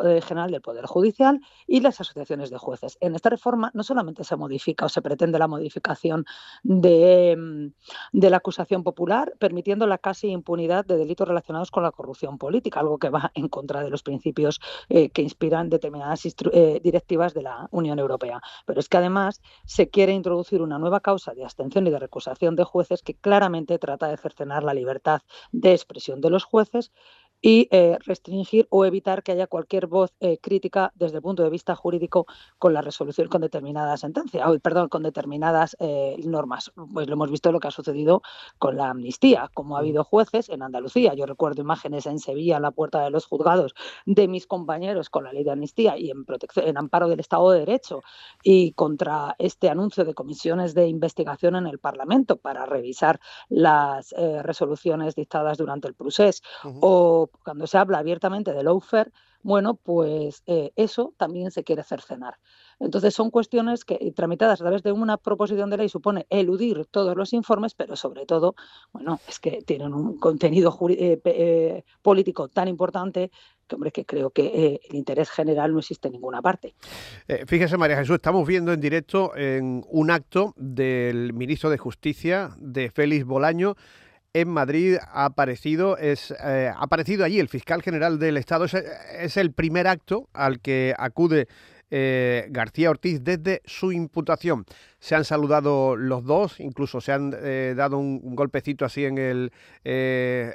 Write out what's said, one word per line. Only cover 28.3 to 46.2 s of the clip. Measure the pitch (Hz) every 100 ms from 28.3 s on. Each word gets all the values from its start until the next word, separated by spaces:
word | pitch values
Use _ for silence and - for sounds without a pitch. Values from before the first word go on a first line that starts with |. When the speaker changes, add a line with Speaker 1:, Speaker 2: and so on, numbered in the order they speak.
| 190 185 220 226
Speaker 1:
o | 196 190
evitar | 190 196 190
que | -
haya | 180 185
cualquier | 175 160 190 180
voz, | 180 185 -
eh, | 185 160
crítica | - 196 185 202 190 -
desde | 170 151
el |
punto | 156 190
de | 160
vista | 151 - 170
jurídico | 175 170 170 185 165 - - _
con | 180
la | 151
resolución, | 147 - 143 151 165
con | 185
determinada | 160 151 139 151 151 147
sentencia, | 202 160 320 160 139
o, | 156
perdón, | 180 165 170
con | 175
determinadas, | 156 156 139 147 160 165 160 -
eh, | 165 143 139 135 160
normas. | 160 139 123 - - 156
Pues | - 143
lo |
hemos | 151 151
visto | 151 175
lo | 165
que | 147
ha |
sucedido | 143 151 143 151 185 - - - _
con | 139 135
la | 135
amnistía, | 127 123 131 269 202 135
como | - 143 143
ha |
Speaker 2:
Ujú. | 151
Speaker 1:
habido | 151
jueces | 151 208 220 226 226
en | 156
Andalucía. | 131 127 127 247 233
Yo | 139 139
recuerdo | 135 156 143
imágenes | 147 151 147 147 143
en | 151
Sevilla, | - 139 170 151
en |
la | 147
puerta | 151 156 160
de | 143
los | 156 -
juzgados, | 147 156 180 139 - - - -
de | 196 190
mis | 185 -
compañeros | 185 160 160 185 202 151
con | 156
la | 135
ley | 139
de | 147
amnistía | 139 147 - 220 117
y | 147
en | 135